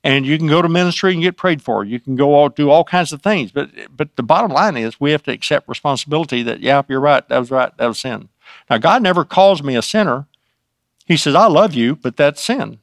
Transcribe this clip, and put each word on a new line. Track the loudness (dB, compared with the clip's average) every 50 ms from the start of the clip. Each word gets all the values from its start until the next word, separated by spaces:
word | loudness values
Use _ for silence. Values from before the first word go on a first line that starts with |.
And | 0 0 0 0 0
you | 0 -2 -2
can | 0
go | 2 2 2
to | 2 2
ministry | 0 0 0 0 -2 0 -2 0
and | 0 0
get | -2 -4 -4
prayed | _ -2 -2 -2 -2
for. | _ -4 -4 -4 -4
You | -6 -8 -10
can | _ -6 -2
go | 0 2 4 4
all, | 4 4 2
do | 0 -2 2 4
all | 4 2 2
kinds | 2 0 -2 -2 -2
of | -8 -6
things. | _ -2 -2 -2 -4 -6
But, | _ -8 -8 -8 _ -20 -20 -20 -8
but | -8 -8 -8 _
the | -10
bottom | 0 0 2 2 2 0
line | 0 0 0 0 0
is | -4 -6 -8 -6 _
we | -2 0
have | 0 -2 _
to | -6
accept | -8 -8 -4 -2 -2 -2 _ -6
responsibility | -14 -6 -4 -4 -4 -4 -4 -4 -4 -4 -4 -4 -4 -4 -4
that, | -4 -6 -4
"Yeah, | 0 0 0 0 0 -2
you're | -4 -2
right, | 2 2 2 2 0 _
that | -2 -2
was | -2 -2
right, | -2 -2 -2 -2 _
that | -4 -4
was | -4 -4 -6
sin." | -10 -10 -10 -12 -14 _ _ _ _ -20 -20 -20 _ _
Now, | -2 0
God | 2 2 2 2
never | 2 2 0 0 -2
calls | _ 2 4 4 4 4 2 -2
me | -2 -2
a | -2
sinner. | -4 -2 -2 -2 0 0 -2 -4 -6 _ _ _ _ _ _ _ _ _ _ _ _ _ _ _ _
He | -2 -2
says, | 0 2 2 4
"I | 4 4
love | 6 6 4 4 2 2
you, | -2 -2 -2 -2
but | -4 -6 -8 0
that's | 2 0 0 0 -2
sin." | -6 -4 -4 -4 -4 -10 -12 -20